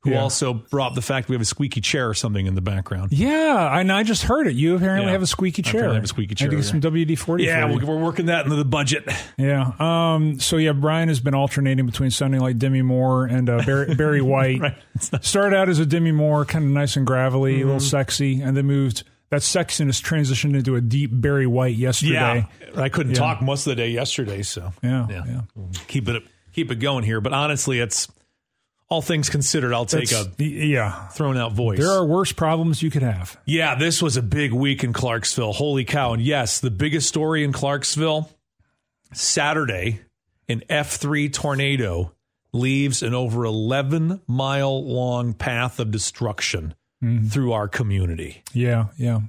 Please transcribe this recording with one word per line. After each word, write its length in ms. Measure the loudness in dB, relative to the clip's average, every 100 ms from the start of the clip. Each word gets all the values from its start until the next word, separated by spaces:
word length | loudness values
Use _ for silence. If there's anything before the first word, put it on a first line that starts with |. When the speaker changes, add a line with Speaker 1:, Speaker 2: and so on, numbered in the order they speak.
Speaker 1:
who 100 | 2
Speaker 2:
Yeah. 80 | 0
Speaker 1:
also 320 | 0 0 -2
brought 360 | -2 -4 -2 -2
up 40 | -2
the 60 |
fact 280 | -2 -2 0
we 60 | -2
have 60 |
a 40 | -2
squeaky 340 | -2 -4 -2
chair 300 | -2 0 0
or 40 |
something 320 | 0 -2 -2 0
in 100 | 0
the 60 |
background. 520 | -2 -2 -4 -6 -2
Speaker 2:
Yeah, 640 | 2 2 2 2 4 4 2
and 100 | 2
I 140 | 2
just 200 | 2 0
heard 240 | 2 2 2
it. 80 | 2
You 200 | 2 2
apparently 320 | 2 2 2
Speaker 1:
Yeah. 40 |
Speaker 2:
have 80 | 0
a 60 | 0
squeaky 340 | 0 -2 2 0
Speaker 1:
I 40 |
apparently 200 | 2 2
Speaker 2:
chair. 40 | 0
Speaker 1:
have 80 |
a 40 | 0
squeaky 240 | -4 -4
Speaker 2:
I 0 |
had 60 | -2
to 60 |
Speaker 1:
chair, 140 | 0 2
Speaker 2:
get 80 | 2
some 120 | 2
Speaker 1:
yeah. 40 |
Speaker 2:
W 240 | 2 2 2
D 100 | 0
forty 280 | 0 0 2
Speaker 1:
Yeah, 220 | 2 2
Speaker 2:
for 40 | 2
you. 60 | 0
Speaker 1:
we're, 80 | 0
we're 80 |
working 220 | 0 0 0
that 180 | 2 2
into 120 | 0
the 80 | 2
budget. 440 | 0 0 -2 -2 -8 -8 -2
Speaker 2:
Yeah. 340 | 2 2 0 0
Um, 600 | 2 2 4 4 2 0
so, 160 | 0 2
yeah, 160 | 2
Brian 340 | 2 2 2 2
has 140 | 2
been 140 | 2 2
alternating 500 | 2 2 2 2 0
between 260 | 0 0
sounding 300 | 0 0 2
like 160 | 2 2
Demi 240 | 2 2
Moore 440 | 2 2 2 2 2
and, 240 | 2 2
uh, 120 | 2 2
Barry, 300 | 2 2 2
Speaker 1:
<laughs> 0 |
Speaker 2:
Barry 260 | 2 4
White. 380 | 4 4 2 2
Speaker 1:
Right. 180 | -2 -4 -10 -8
It's 160 | -4
not 100 | -4
Speaker 2:
Started 320 | 0 2 4 4
out 140 | 4
as 100 | 2
a 60 | 2
Demi 260 | 2 2
Moore, 320 | 4 4 2
kinda 240 | 2 0 2
nice 300 | 2 2 0
and 80 | 0
gravelly, 480 | 2 2 2 2 2
a 40 | 2
little 100 | 0
Speaker 1:
Mm-hmm. 40 |
Speaker 2:
sexy, 640 | 0 0 0 0 0 0
and 140 | 0 0
then 80 | 2
moved, 360 | 2 2 -2 -8 _ _
that 100 | -2
sexiness 600 | 0 0 -2 0 0 0
transitioned 540 | -2 0 0 0 0 0
into 200 | 2 0
a 60 |
deep 300 | 0 0 0
Barry 320 | 0 2 2 2
White 300 | 2 0 0
yesterday. 380 | 0 0 0
Speaker 1:
Yeah. 320 | 2 2 0 -2 -6 -12 -4
I 60 | -2
couldn't 220 | 0 0
Speaker 2:
Yeah. 60 | 2
Speaker 1:
talk 220 | 0 0
most 260 | -2 -2 -2
of 40 |
the 40 | -2
day 140 | -2
yesterday, 540 | -2 -4 -4 -4 -4
so 280 | -6 -8 -10 -6
Speaker 2:
Yeah, 260 | -2 0 -2
Speaker 1:
yeah. 140 | -4 -6
Speaker 2:
yeah. 140 | -6 -8 -12 -10 -10 -6
Speaker 1:
Keep 200 | -4 -2
it, 160 | -6 -8 _ _
keep 180 | -6 -4
it 40 | -2
going 240 | -2 0
here. 160 | 0 0
But 120 | 0
honestly, 460 | 0 0 -2 -2 0
it's, 280 | -2 -4 -6 -12 _ _ _ _ _ _ _
all 120 | -4
things 260 | 0 -2 0
considered, 420 | 0 0 0 0
I'll 140 | 0 0
take 240 | 0 0
Speaker 2:
That's, 160 | -2 -2
Speaker 1:
a 60 | -4
Speaker 2:
y-, 60 | -4
yeah. 600 | -2 0 0 0 -4 -14
Speaker 1:
thrown 280 | -4 -2 0
out 140 | -2
voice. 240 | 0 0 2
Speaker 2:
There 140 | 2
are 120 | 4
worse 280 | 2 2 0
problems 500 | 0 0 2 0 0
you 80 | 0
could 140 | 0
have. 340 | 0 -2 -6 -10 -2
Speaker 1:
Yeah, 300 | 0 0 0
this 260 | 0 2
was 160 | 0 0
a 60 |
big 280 | 0 0 0
week 320 | 0 0 -2
in 100 | -2
Clarksville. 600 | -2 -2 -2 -2 -2 -2
Holy 320 | -2 -2 -2 -2
cow. 280 | 0 0
And 100 | 0
yes, 360 | 0 0 0 -2
the 120 | -2
biggest 360 | -2 -2 0 0
story 360 | 0 0 0
in 80 | 0
Clarksville, 800 | -2 -2 -2 -2 -2 0 0 -4 _ _ _ _ _ _ _ _
Saturday, 840 | -6 -2 0 0 0 -2 -2 -2 -4 -8 _ _ _ -6
an 160 | -6 -2
F 240 | -4 -2 -4
three 340 | -2 -2 -2
tornado 840 | -2 -4 -2 0 0 -2 -2 -4 _ _ _ _
leaves 520 | -2 0 0 0 -2
an 100 | -2
over 300 | -2 -2 -2 -2
eleven 760 | -2 -2 -2 0 0 0 -4 -4
mile 580 | -2 0 0 0 -2
long 500 | -4 -4 -2 -2 -2 -2
path 440 | -4 -2 -2 -2
of 120 | -4
destruction 840 | -2 -4 -4 -6 -4 -4 -4 -6 -12 _ _
Speaker 2:
Mm-hmm. 260 | -2 0 0
Speaker 1:
through 260 | 0 0
our 160 | 0 -2
community. 760 | -2 -2 0 0 -2 -8 -14 -8
Speaker 2:
Yeah, 360 | -2 0 2 0 -2
yeah. 240 | -2 0